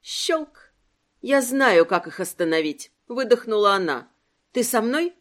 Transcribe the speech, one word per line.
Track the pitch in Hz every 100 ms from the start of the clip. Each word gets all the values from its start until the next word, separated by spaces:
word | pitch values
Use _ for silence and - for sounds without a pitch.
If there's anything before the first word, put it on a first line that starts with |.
Щелк. | - - - 330 302 _ _ _ _ _ _ _
«Я | 226 277
знаю, | 240 269 262 175 165
как | 180 165
их | 147
остановить», | 180 - 170 160 156 139 - _ _
выдохнула | 240 247 240 240 214 208
она. | 196 175 127 - _ _ _ _
«Ты | 254
со | 233 240
мной?» | 226 285 349 -